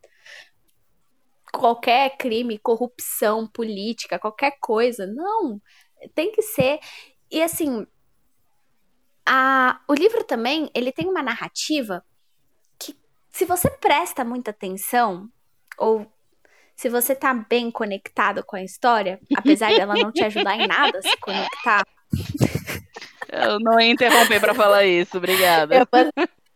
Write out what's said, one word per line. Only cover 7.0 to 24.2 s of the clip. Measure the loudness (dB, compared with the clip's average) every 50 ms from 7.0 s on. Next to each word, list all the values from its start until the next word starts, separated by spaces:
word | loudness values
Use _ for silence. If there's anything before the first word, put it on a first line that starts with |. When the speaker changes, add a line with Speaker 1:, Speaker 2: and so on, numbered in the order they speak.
| -20 _ _ _ _ _
Speaker 1:
E | -4 -2
assim, | -2 -2 -2 -4 -4 -4 -4 -6 -8 -10 _ _ _ _ _ _ _ _ _ _ _ _ _ _ _ _ _ _ _ _ _ _ _ _ _ _ -2
a, | 0 2 2 2 2 2 2 2 2 0 -2 _ -2
o | 2
livro | 2 2 2 2 0 -4
também, | -4 -4 -4 -2 -2 -2 -2 -4 -4 -4
ele | -4 -4 -4
tem | -4 -4 -4 -4
uma | -4 -4
narrativa | -4 -4 -6 -6 -8 -10 -10 -8 -6 -4 -2 -2 -4 -4 -8 -10 -12 _ _ _ _ _ _ _ _ _ _ _ _ _ _ -20
que, | -18 -18 -18 _ _ _ _ _ _ _
se | -6 -4 -2
você | -2 0 0 0 0
presta | 0 0 0 2 2 2 0 -2 -4 -6 -6
muita | -6 -6 -8 -8 -10
atenção, | -10 _ -10 -10 -10 -10 -6 -2 0 0 0 0 -2 -6 -10 -16 _ _ _ _ _ _ _ -16 -8 -2
ou | 0 0 0 0 -2 -8 _ _ _ _ _ _ _ _ _ _ _ _ _
se | -8 -6 -4
você | -2 -2 0 -2 -2
tá | 0 0 0 0
bem | -2 -2 -2 -2 -2 -2 -4
conectado | -6 -6 -6 -6 -6 -8 -12 -6 -2 0 0 0 0 -4
com | -8 -10 -10
a | -12
história, | -12 -12 -8 -2 0 2 2 2 0 -2 -6 -8 _ -4 -4
apesar | 0 4 4 4 4 4 4
dela | 2 2 2 2 0
não | 0 -2 0
te | 0 -2 -2
ajudar | 0 0 -2 -2 0 0
em | 0 0
nada | 0 2 2 2 0 0 -2
a |
se | -2 -2 -2 -2
conectar. | -2 -4 -4 -4 -4 -6 -8 -4 0 2 2 2 0 -2 _ _ _ _ -6 -6 -6 -6 -2 0 0 0 0 -4 -8 -10 -12 -12 -12 _ -18 -20 -20 -20 -18 -16 -14 -10
Speaker 2:
Eu | -6 -2 0 0 0 0
não | 2 2 4 6
ia | 6 4
interromper | 4 4 4 6 6 6